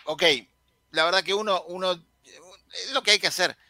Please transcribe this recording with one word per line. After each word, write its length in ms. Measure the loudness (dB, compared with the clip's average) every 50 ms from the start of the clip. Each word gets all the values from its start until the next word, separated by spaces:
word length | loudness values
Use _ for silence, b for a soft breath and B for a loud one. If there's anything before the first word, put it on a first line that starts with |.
| -10
ok, 160 | -8 -4 2 2 2 2 2 -4 _ _ _ _ _ _ _ _ _
la 120 | -2 0 2
verdad 180 | 2 2 0
que 120 | 0 0 -4
uno, 280 | -2 -2 -2 -2 -2 -4 -6
uno, 240 | -8 -4 -4 -4
es 1000 | -4 -4 -8 _ _ _ _ -20 -20 -20 -20 -20 -20 _ _ _ -14 -14 -10 -4 -4
lo 80 | -2
que 100 | 2 4
hay 60 | 4 4
que 80 | 2
hacer". 300 | 0 0 2 0 0 -2 _ _